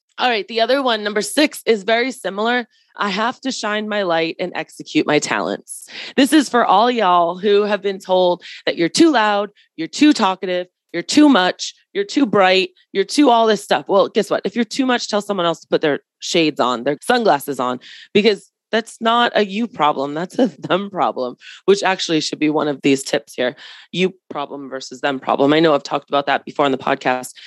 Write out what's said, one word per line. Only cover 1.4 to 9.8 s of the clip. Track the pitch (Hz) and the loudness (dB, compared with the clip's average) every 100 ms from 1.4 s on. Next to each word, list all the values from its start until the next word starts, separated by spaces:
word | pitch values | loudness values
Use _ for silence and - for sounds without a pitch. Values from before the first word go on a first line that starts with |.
| 302 - | 0 0
is | - 220 | -2 -2
very | 190 226 254 | 0 0 -2
similar. | 254 175 190 220 247 226 _ _ - | -6 -8 -4 -2 -2 -4 _ _ -8
I | 202 | -6
have | 190 226 254 | -2 -4 -4
to | 262 | -8
shine | 226 214 208 214 | -6 -6 -6 -4
my | 208 | -4
light | 190 165 165 - | -2 -2 -2 -4
and | 180 | -8
execute | - 156 - 147 151 - | -8 -12 -14 -4 -2 0
my | 151 | 0
talents. | - 110 90 101 - - - - - - | 0 -2 -2 -4 -10 -20 -18 -16 -6 0
This | 277 | 4
is | 311 247 | 4 2
for | 247 - | 2 4
all | 190 240 | 4 4
y'all | 247 190 180 170 180 | 2 2 4 2 0
who | 208 202 | 2 2
have | 208 208 | 2 -2
been | 196 196 | -4 -6
told | 190 185 185 175 - - - | 0 2 2 0 -6 -8 -6
that | 147 | -2
you're | 165 | 0
too | - 330 | 4 4
loud, | 254 214 202 202 _ _ | 4 2 0 -4 _ _
you're | - | -12